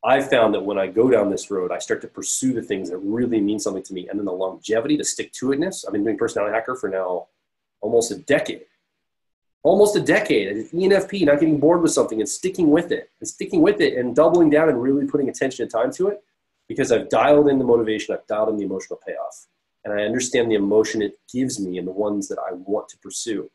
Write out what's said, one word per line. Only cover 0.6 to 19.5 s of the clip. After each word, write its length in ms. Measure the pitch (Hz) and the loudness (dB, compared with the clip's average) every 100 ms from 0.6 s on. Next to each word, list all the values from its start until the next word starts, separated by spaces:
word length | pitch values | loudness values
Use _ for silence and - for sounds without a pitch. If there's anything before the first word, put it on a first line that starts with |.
when 140 | 98 98 | -2 -2
I 80 | 95 | -2
go 240 | 90 127 | 2 4
down 180 | 117 101 | 4 2
this 200 | 95 - | -2 -4
road, 200 | 101 90 | -4 -4
I 80 | 87 | -6
start 220 | - 107 | -4 -6
to 60 | 113 | -6
pursue 460 | - 104 - 131 | -12 -6 -2 -2
the 80 | 117 | -2
things 260 | - 98 90 | -4 -6 -6
that 100 | 90 | -8
really 420 | 101 113 123 117 | -6 -2 0 0
mean 180 | 101 107 | 0 0
something 240 | 104 95 | -4 -6
to 100 | 95 | -8
me. 160 | 95 90 | -12 -8
And 100 | 98 | -6
then 60 | |
the 80 | 101 | -6
longevity, 640 | 92 95 92 - 110 127 151 | -4 -6 -6 -2 -2 0 -2
the 80 | |
stick-to-itiveness. 800 | 139 - 107 - 127 139 175 190 - | -2 -6 -10 -6 -4 -2 -2 -4 -8
I've 60 | |
been 120 | 104 | -4
doing 120 | 104 101 | -2 -2
Personality 380 | 117 107 104 | -2 -2 -2
Hacker 200 | 110 113 | -4 -4
for 140 | 127 104 | -8 -6
now 380 | 95 92 90 - _ _ _ _ _ | -4 -4 -6 -8 _ _ _ _ _
almost 280 | 104 117 113 | 0 0 0
a 60 | 98 | -4
decade. 480 | - 147 - - - _ _ _ _ _ _ _ _ _ | 0 0 0 -10 -12 _ _ _ _ _ _ _ _ _
Almost 340 | 147 196 208 196 | 2 4 4 2
a 40 | |
decade 480 | 147 190 214 127 98 | 2 2 2 0 0
as 240 | 104 110 | -6 -6
an 80 | 165 | 0
E 40 | 190 | 2
N 60 | |
F 140 | 196 190 | 2 2
P, 160 | 202 156 | 0 2
not 120 | 143 | 4
getting 220 | 160 147 | 4 4
bored 220 | 143 175 | 4 4
with 100 | 165 | 2
something 280 | 151 120 110 | 2 0 0
and 80 | 104 | -4
sticking 420 | - 185 185 165 | -4 -6 0 4
with 220 | 151 170 | 4 2
it, 180 | 117 - _ | -6 -6 _
and 80 | - | -16
sticking 320 | - - 190 | -10 -4 0
with 220 | 160 208 | 2 2
it 160 | 160 123 | 2 0
and 180 | 123 120 | -2 4
doubling 320 | 160 175 160 | 4 6 6
down 220 | 147 160 | 6 4
and 120 | 131 | 2
really 240 | 123 139 139 | 2 0 0
putting 220 | 147 131 | 0 -2
attention 360 | - 135 127 | -2 -4 -4
and 60 | 113 | -4
time 220 | 113 123 | -2 -2
to 160 | - 190 | 0 -4
it 140 | 202 _ _ _ _ _ | -4 _ _ _ _ _
because 240 | - 131 | -4 0
I've 200 | 117 98 | 0 2
dialed 380 | 113 127 147 147 | 2 6 6 6
in 100 | 139 | 4
the 60 | |
motivation, 500 | 123 117 110 107 - | 4 2 2 -2 -4
I've 120 | 95 _ | -8 _
dialed 220 | 107 110 | -2 0
in 80 | 107 | -2
the 80 | |
emotional 340 | 98 95 92 90 - | -4 -6 -8 -14 -10
payoff, 400 | 82 - - - | -10 -10 -14 -20